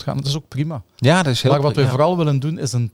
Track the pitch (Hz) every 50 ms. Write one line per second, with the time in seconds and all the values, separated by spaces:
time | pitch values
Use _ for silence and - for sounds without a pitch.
0 | - 143 131 135 135 139 143 156 - _ - 127 151 160 160 123 - _ _ -
1 | 117 131 165 185 180 139 123 - - 131 139 143 139 147 113 151 135 131 127 131
2 | 151 170 180 175 160 151 143 135 135 156 165 208 - 123 - 120 120 110